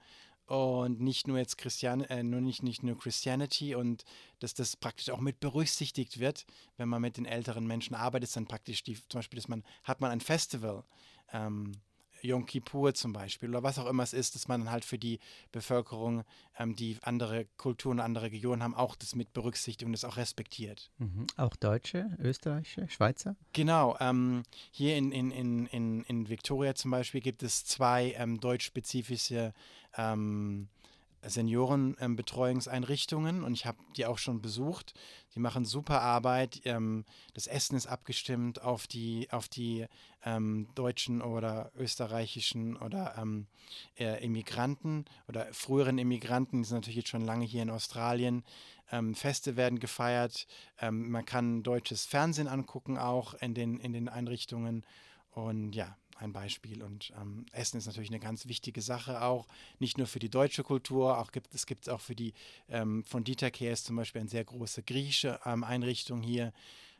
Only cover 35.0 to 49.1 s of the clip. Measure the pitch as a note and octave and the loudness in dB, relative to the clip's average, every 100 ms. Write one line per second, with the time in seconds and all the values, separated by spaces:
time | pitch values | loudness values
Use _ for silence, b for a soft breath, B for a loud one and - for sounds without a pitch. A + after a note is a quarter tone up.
35 | B B B - A#2+ B2+ A2+ C3 D3 C#3 | B B B 0 0 2 0 -2 4 4
36 | A#2+ A#2+ B2+ B2+ C3 - B2+ A#2 A2 A2 | 6 6 6 4 2 -2 -2 0 2 0
37 | G#2+ B B - - C3 - C3+ - C3 | -4 B B -8 -2 0 2 0 -2 -6
38 | - A#2+ - A#2+ A#2+ A#2 B2 A#2+ - A#2+ | -4 -4 -2 0 0 -2 -2 -2 -2 -4
39 | A2+ A2+ B2+ B2 - - A#2 A2+ A2+ B | -2 -2 -2 -4 -4 -4 -2 -2 -4 B
40 | B B A#2 A2+ A2 G#2+ G#2+ - B2 A#2+ | B B -2 0 2 0 -2 -2 -2 0
41 | - A#2+ A#2 A2+ A2 A2 A#2 - B2 - | 0 0 0 0 0 -2 -6 -4 -4 -2
42 | A2+ A2+ A2+ A2 - A#2 A2+ A#2 A#2 G3 | -2 -2 -2 -2 -2 0 -2 -4 -4 -2
43 | F3 A2+ A2 G#2+ G#2 B B B B - | -4 -4 -2 -2 -4 B B B B -4
44 | A2+ A2 A#2+ A2+ - A#2+ B2+ C#3+ D#3 D3+ | -2 -2 0 -2 -2 0 0 0 -2 -2
45 | D3 B - A2+ - - - C3+ C3 C3 | -4 B -8 -6 -4 -6 2 4 6 4
46 | B2 B2 A2 B2 C3 B2+ A2 A#2+ A2+ A2+ | 4 2 2 2 2 2 2 -2 -2 -4
47 | - A#2 A2+ A#2 A2+ A#2 A2+ A2+ - A#2+ | -2 -2 0 0 0 0 -2 -2 -4 -2
48 | A#2+ A#2+ B2 B2 - B B B - A#2+ | 0 2 2 0 -4 B B B -6 -2
49 | A2+ | -2